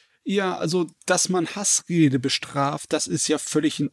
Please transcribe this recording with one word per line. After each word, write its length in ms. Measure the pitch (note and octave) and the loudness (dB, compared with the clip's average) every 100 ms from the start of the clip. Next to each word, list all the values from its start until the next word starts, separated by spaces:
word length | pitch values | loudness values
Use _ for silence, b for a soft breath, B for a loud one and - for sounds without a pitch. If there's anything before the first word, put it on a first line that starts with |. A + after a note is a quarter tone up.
| b b | b b
Ja, 340 | - G3 F#3+ - | -4 0 0 -2
also, 300 | D#3+ F3+ D#3+ - - | 0 0 -2 -4 -2
dass 240 | F3+ - | 0 2
man 160 | F#3 E3 | 0 -2
Hassrede 720 | - G3+ - - E3+ D3+ C3 | -2 0 0 0 4 6 4
bestraft, 760 | C3 - - C#3+ C#3 D3 - | 0 -4 -4 -2 -2 -2 -4
das 140 | D3+ - | -4 -2
ist 220 | E3 - | -2 0
ja 100 | D3 | -2
völlig 420 | - D3+ D3+ - | 0 0 0 0
in 80 | D3 | -4